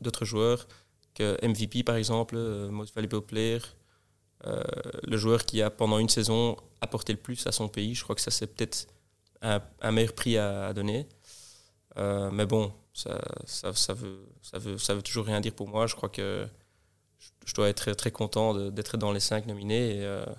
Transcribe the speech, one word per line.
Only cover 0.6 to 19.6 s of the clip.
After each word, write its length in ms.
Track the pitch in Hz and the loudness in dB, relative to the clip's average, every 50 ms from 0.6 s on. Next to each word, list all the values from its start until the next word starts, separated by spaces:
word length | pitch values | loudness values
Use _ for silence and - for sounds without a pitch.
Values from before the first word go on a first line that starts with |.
| - - - - _ _ _ _ _ _ - | -2 -8 -20 -20 _ _ _ _ _ _ -4
que 240 | - 107 107 98 - | 0 0 0 2 2
M 100 | - 117 | 2 2
V 160 | 110 107 110 107 | 2 2 0 0
P 160 | - 123 120 | 0 0 2
par 100 | - 117 | 2 2
exemple, 400 | 113 110 107 113 113 117 - 117 | 2 2 2 2 0 0 0 -2
euh, 320 | 117 117 113 107 101 101 101 | -4 -2 -2 -4 -4 -4 -6
Most 200 | 104 104 107 101 | -6 -6 -8 -6
Valuable 300 | - 110 107 101 113 107 | -6 -4 -2 -2 -2 -4
Player, 380 | 104 - 104 110 110 113 117 117 - - - - _ _ _ _ _ _ _ _ _ _ _ - - | -4 -2 -2 0 2 2 0 -2 -4 -8 -16 -20 _ _ _ _ _ _ _ _ _ _ _ -12 -8
euh, 180 | - 52 - - - - - - - - - - | -6 -4 -4 -4 -4 -6 -6 -8 -8 -10 -8 -4
le 120 | - 110 | -2 0
joueur 280 | 107 104 113 117 113 - | 2 4 6 4 4 4
qui 180 | - - 110 | 2 2 4
a 80 | 104 107 | 4 4
pendant 280 | - - 117 107 107 107 | 2 2 4 4 6 6
une 100 | 113 110 | 6 4
saison 480 | - 117 107 110 110 117 120 117 - - - - _ - | 4 4 4 4 4 4 4 2 0 -4 -10 -12 _ -6
apporté 320 | - - - 107 - - | -4 -2 -2 -2 -2 -2
le 80 | 107 104 | -2 -2
plus 260 | - - 123 - - | -4 -6 -6 -4 -2
à 60 | - | 0
son 160 | - - 110 104 | 0 0 -2 -2
pays. 260 | - 104 104 110 120 | -2 -2 -2 -2 -2
Je 80 | - | -4
crois 140 | - - 107 | -4 -4 -2
que 40 | - | -2
ça, 120 | - - | -2 0
c'est 160 | - - 110 - | -2 -2 -2 -4
peut-être 400 | - - 117 - - - - - - _ _ _ _ _ _ _ _ _ | -4 -4 -4 -2 -2 -6 -8 -8 -14 _ _ _ _ _ _ _ _ _
un, 180 | - 110 104 101 - - - - | 0 2 2 2 0 -4 -10 -4
un 120 | - 107 | 0 2
meilleur 200 | 110 110 113 110 | 4 4 4 2
prix 260 | - - - 120 - - | 0 -2 0 2 4 4
à, 280 | 104 101 98 98 98 | 2 2 0 -2 -4
à 60 | 98 | -4
donner. 340 | 98 104 101 104 107 127 147 - - _ _ - - - - - - - _ _ _ _ _ - - 98 | -2 -2 0 0 0 -2 -4 -6 -12 _ _ -20 -20 -20 -20 -20 -20 -20 _ _ _ _ _ -10 -6 -2
Euh, 340 | 101 101 101 101 98 98 | 0 0 0 0 0 0
mais 140 | 98 101 104 | 0 0 2
bon, 260 | 98 110 110 104 101 101 - - _ | 4 4 2 2 0 -4 -10 -18 _
ça, 280 | - - - - - - - - - - - | -10 -8 -8 -6 -6 -6 -6 -8 -8 -10 -10
ça, 280 | - - - - 98 95 | -8 -8 -6 -6 -2 0
ça 200 | - - - 98 | 0 0 0 0
veut, 320 | 120 117 95 95 95 98 101 - - | -4 -6 -10 -10 -12 -16 -20 -20 -20
ça 160 | - - - 95 | -16 -12 -10 -8
veut, 180 | 110 104 98 | -6 -6 -4
ça 180 | 101 - - 101 | -2 0 0 0
veut 80 | 101 | 0
toujours 240 | 101 - - 117 107 | -2 -2 -4 -2 0
rien 140 | 110 107 104 | 2 2 2
dire 140 | 107 113 - | 0 0 -4
pour 140 | - 101 104 | -6 -6 -2
moi. 180 | 104 107 113 | 0 2 2
Je 80 | 113 - | 0 0
crois 140 | - - 101 | -2 -6 -6
que 400 | - - 98 98 98 101 104 104 - - _ _ _ _ _ _ _ _ _ _ _ _ | -4 -4 -4 -2 -2 -4 -4 -6 -10 -16 _ _ _ _ _ _ _ _ _ _ _ _
je, 100 | - - _ _ - | -20 -20 _ _ -10
je 100 | - - | -4 2
dois 140 | - 104 101 | 4 4 4
être 80 | 101 | 2
très, 180 | - - 110 101 | 2 0 -2 -2
très 160 | - - 113 | 0 -2 -2
content 440 | - - 110 104 - 107 110 110 107 | 0 -2 -2 0 2 2 2 2 2
de, 160 | 98 98 101 | 0 -2 -4
d'être 260 | 101 104 104 - - | -4 -6 -4 -4 -2
dans 160 | 113 107 104 | -2 0 0
les 80 | 101 98 | 0 0
cinq 260 | 98 - 110 107 107 | 0 0 0 0 -2
nominés. 520 | 117 104 101 | -4 -6 -4